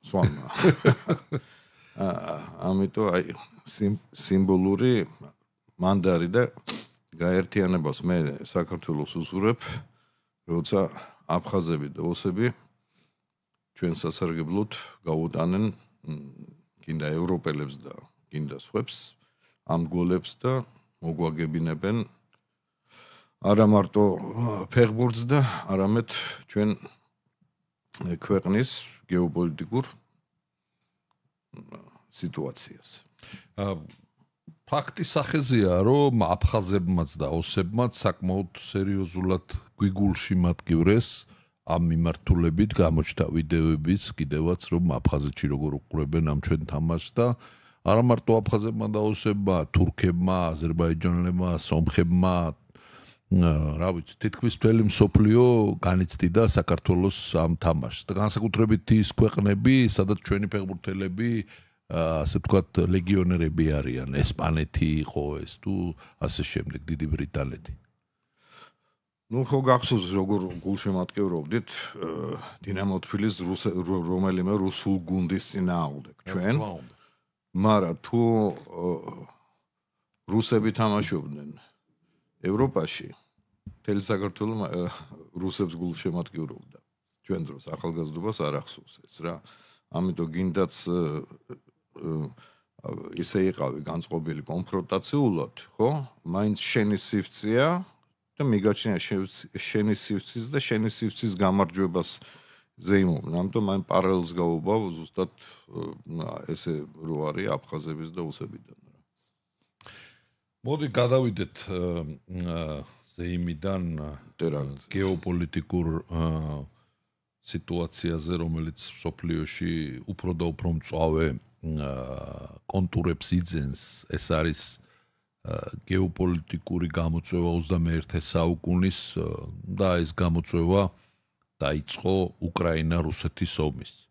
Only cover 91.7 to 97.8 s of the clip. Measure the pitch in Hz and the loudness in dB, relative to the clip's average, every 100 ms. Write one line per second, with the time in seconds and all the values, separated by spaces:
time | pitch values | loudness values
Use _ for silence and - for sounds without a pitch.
91.7 | _ _ - 80 78 73 - - _ _ | _ _ -12 -6 -6 -6 -12 -20 _ _
92.7 | _ - - - - 87 101 95 - 67 | _ -12 -12 -12 -8 -4 0 0 0 -4
93.7 | 69 76 82 - 82 80 76 73 85 90 | -4 -6 -8 -6 -6 -4 -8 -6 -6 -4
94.7 | 95 85 95 - 147 127 87 65 - - | -4 -2 -4 -2 2 2 2 -4 -10 -20
95.7 | - 113 151 131 _ 82 92 107 101 - | 0 0 0 -6 _ -4 0 0 0 0
96.7 | 123 104 101 - 107 92 - 107 117 147 | 0 2 0 0 -2 -2 -6 0 2 2
97.7 | 180 | 0